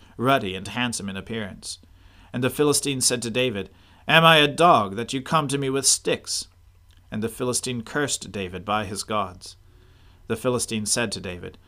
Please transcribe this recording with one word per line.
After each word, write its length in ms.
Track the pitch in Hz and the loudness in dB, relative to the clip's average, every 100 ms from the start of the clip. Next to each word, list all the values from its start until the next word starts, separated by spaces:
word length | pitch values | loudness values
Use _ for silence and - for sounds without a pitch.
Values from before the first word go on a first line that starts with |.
| - - | -20 -2
ruddy 360 | 120 135 101 95 | 2 2 0 -6
and 120 | 101 | -6
handsome 400 | 113 123 - 101 | -4 -4 -4 -6
in 80 | 95 | -8
appearance. 600 | 92 113 98 90 - - - - - - - | -8 -8 -8 -12 -14 -14 -18 -20 -20 -20 -10
And 100 | 123 | -2
the 60 | 127 | 0
Philistine 500 | - 147 139 143 131 | 2 2 2 0 0
said 200 | 123 123 | 0 0
to 80 | 117 | -2
David, 400 | 117 127 101 95 - _ - - | 0 0 -2 -8 -14 _ -10 4
"Am 200 | 156 165 | 6 8
I 120 | 160 | 8
a 100 | 147 | 6
dog 480 | 139 170 135 98 98 | 6 6 6 4 -2
that 180 | 117 | -4
you 80 | 131 | -6
come 260 | 131 160 143 | 0 0 0
to 80 | 143 | -2
me 120 | 135 | -2
with 160 | 135 135 | 0 0
sticks?" 640 | - - - - - - _ - _ _ - - | 0 0 -4 -4 -8 -8 _ -20 _ _ -20 -10
And 120 | 110 | -4
the 60 | 110 | -4
Philistine 540 | - 127 120 127 123 | -2 -2 -2 -2 -6
cursed 480 | 113 147 143 - 98 | -4 -2 -2 -4 -6
David 340 | 101 92 90 95 | -8 -6 -6 -2
by 200 | 104 101 | -2 -2
his 180 | 98 | -8
gods. 520 | - 107 95 90 - - - - - - - - - | -4 -2 -4 -8 -18 -20 -20 -20 -20 -20 -20 -18 -6
The 80 | 113 | -2
Philistine 500 | 131 123 - 110 104 | 0 0 0 -4 -2
said 260 | 123 113 | 0 -2
to 80 | 95 | -4
David, 360 | 92 87 92 - | -8 -10 -12 -16